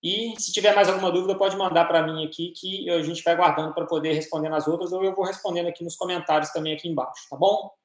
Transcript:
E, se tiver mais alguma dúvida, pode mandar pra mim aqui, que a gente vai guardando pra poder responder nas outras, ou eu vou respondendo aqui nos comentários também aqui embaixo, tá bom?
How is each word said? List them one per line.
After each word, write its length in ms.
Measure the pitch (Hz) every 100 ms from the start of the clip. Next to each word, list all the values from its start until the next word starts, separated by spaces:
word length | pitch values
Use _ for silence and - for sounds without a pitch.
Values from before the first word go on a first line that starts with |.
E, 320 | 165 202 233 -
se 120 | -
tiver 220 | 208 202
mais 160 | 208 190
alguma 220 | 190 190
dúvida, 260 | 175 185 190
pode 180 | 196 190
mandar 300 | 190 165 170
pra 160 | 170 160
mim 200 | 156 156
aqui, 260 | - 170
que 380 | 170 185 190 175
a 120 | 170
gente 200 | 156 170
vai 120 | - 170
guardando 380 | 170 151 156
pra 120 | 156 170
poder 280 | 165 160
responder 360 | 156 156 160 156
nas 180 | 156 147
outras, 240 | 165 175
ou 120 | 180
eu 100 | 190 190
vou 100 | 185
respondendo 420 | 190 202 170 175
aqui 160 | 170
nos 120 | 170 -
comentários 560 | 185 214 - 151 147
também 220 | 165 156
aqui 160 | 151 170
embaixo, 400 | 151 123 - -
tá 80 | 131
bom? 340 | 190 208 - _